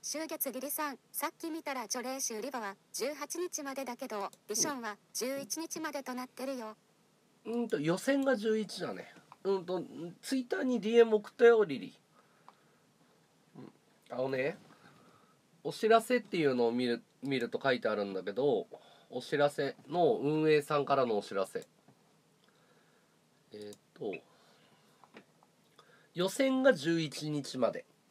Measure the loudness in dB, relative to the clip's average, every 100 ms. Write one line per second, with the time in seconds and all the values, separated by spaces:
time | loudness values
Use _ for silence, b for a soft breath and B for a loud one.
0 | -8 -8 -8 -6 -6 -6 -8 -4 -6 -6
1 | _ -6 -6 -6 -8 -6 -6 -6 -4 -4
2 | -4 -4 -4 -4 -6 -6 -8 -10 _ -6
3 | -6 -6 -8 -6 -6 -6 -6 -6 -8 -8
4 | -8 -6 -6 -10 _ -2 -2 -2 -8 -10
5 | _ -6 -4 -6 -6 -8 -8 -6 -6 -6
6 | -8 -8 -10 -8 -8 -6 -10 -14 _ _
7 | _ _ _ _ -6 -4 -2 0 0 0
8 | 2 2 2 2 2 0 0 -6 -6 -8
9 | -12 -18 _ -8 -2 -2 0 -4 -4 -10
10 | -12 -12 -4 -4 -2 -2 0 0 4 8
11 | 8 6 0 6 8 8 4 0 -8 -16
12 | _ b b b b b b b _ _
13 | _ _ _ _ _ -20 -20 _ _ _
14 | _ -4 -2 0 -2 -4 -16 b b b
15 | b b b b _ _ -10 -2 6 6
16 | 6 0 0 2 2 4 2 2 0 -2
17 | _ _ -4 -2 -2 0 0 2 0 0
18 | -2 -4 -6 0 2 2 -2 B B B
19 | B -10 -4 2 2 2 -4 -6 -6 2
20 | 4 4 2 2 4 4 4 -2 2 2
21 | 4 0 -2 -2 -2 -4 -10 _ -20 _
22 | _ _ _ _ _ b b b b b
23 | b b _ _ _ -14 -14 -14 _ -8
24 | -6 -6 _ b b b b b b b
25 | -20 -20 -20 _ _ _ _ _ b b
26 | b -4 -2 2 2 6 4 4 2 0
27 | 0 -4 -4 -4 -4 0 0 0 -12 _
28 | _